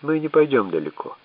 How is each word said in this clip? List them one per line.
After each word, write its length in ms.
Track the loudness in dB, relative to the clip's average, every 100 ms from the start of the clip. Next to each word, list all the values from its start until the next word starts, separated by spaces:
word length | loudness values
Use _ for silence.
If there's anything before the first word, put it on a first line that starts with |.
«Мы 180 | -4 -2
не 100 | 2
пойдём 400 | 2 4 2 0
далеко. 480 | -2 -6 -10 -14 -14